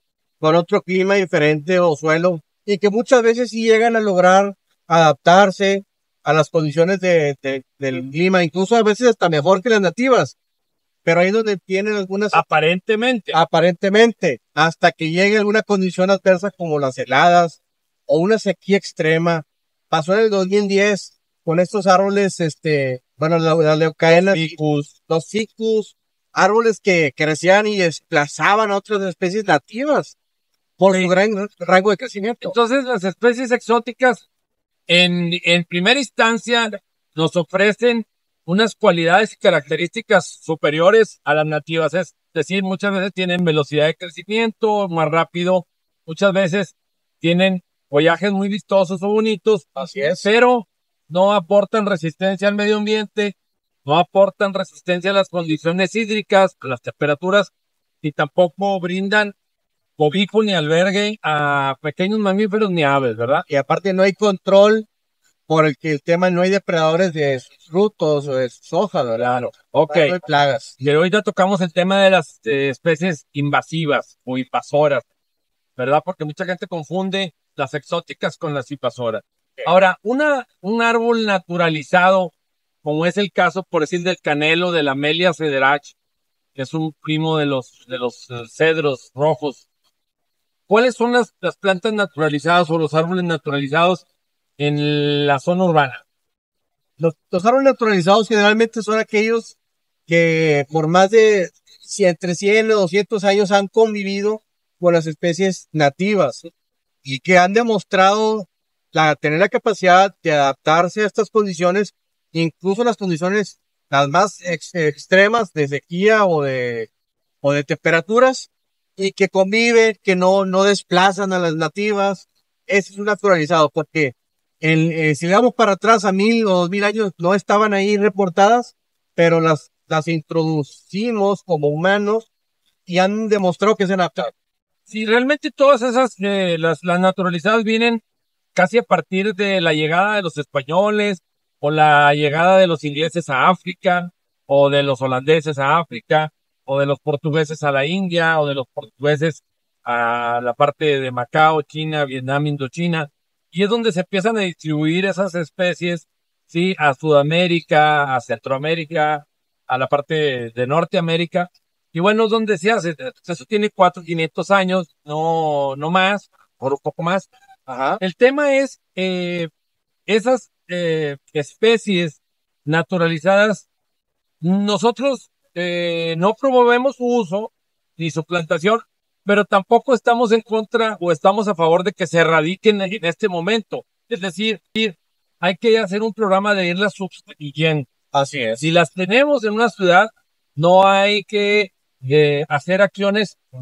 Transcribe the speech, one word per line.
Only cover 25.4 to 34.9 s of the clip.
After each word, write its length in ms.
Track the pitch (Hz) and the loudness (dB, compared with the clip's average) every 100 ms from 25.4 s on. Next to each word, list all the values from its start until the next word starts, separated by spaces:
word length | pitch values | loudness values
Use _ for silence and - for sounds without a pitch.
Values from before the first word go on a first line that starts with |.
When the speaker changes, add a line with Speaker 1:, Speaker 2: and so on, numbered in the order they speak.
| 220 - 220 220 202 _ _ _ _ | -6 -6 -2 -2 -4 _ _ _ _
Speaker 1:
árboles 480 | - 185 214 233 214 | 0 2 2 0 0
que 340 | - 175 151 - | 0 2 0 -2
crecían 500 | 156 151 175 196 214 | -4 0 2 4 2
y 120 | 208 | 0
desplazaban 960 | 175 151 - 160 147 - 156 208 220 | -2 -4 -4 -2 -2 -2 0 2 0
a 60 | 202 | -2
otras 240 | - 208 | -2 -4
especies 440 | 190 170 185 202 202 | -4 -4 -4 -4 0
nativas 720 | 151 - 214 285 262 151 - _ _ _ _ _ - | 0 -2 -6 -2 -2 -4 -10 _ _ _ _ _ 0
por 200 | 185 190 | 2 2
Speaker 2:
Sí. 80 | |
Speaker 1:
su 60 | 180 | 2
gran 220 | 180 208 208 202 - | 2 2 -2 -8 -8
rango 320 | 175 185 196 | 0 2 2
de 60 | 202 | 0
crecimiento. 520 | 254 202 202 240 - | -4 -8 -6 -6 -6
Speaker 2:
Entonces, 340 | - 233 269 | -2 0 0
las 200 | 254 240 | -2 -4
especies 480 | 185 170 240 240 262 | -4 -2 0 0 -2
exóticas, 800 | 247 - 233 233 226 254 226 _ _ _ _ _ _ | -4 0 -2 -2 -2 0 0 _ _ _ _ _ _
en, 460 | - | 0